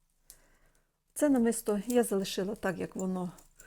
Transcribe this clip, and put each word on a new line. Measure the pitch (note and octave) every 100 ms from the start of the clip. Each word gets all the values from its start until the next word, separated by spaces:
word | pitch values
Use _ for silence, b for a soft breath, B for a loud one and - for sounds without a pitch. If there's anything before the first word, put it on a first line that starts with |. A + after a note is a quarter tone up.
| _ _ b b b b b b b b b
Це | - D4
намисто | C4 A#3 A#3 - G#3 A3+
я | B3
залишила | A3+ G3 F#3+ - F#3+
так, | A3 F#3+ F3+
як | F#3 -
воно | F#3 F#3 F3+ - - _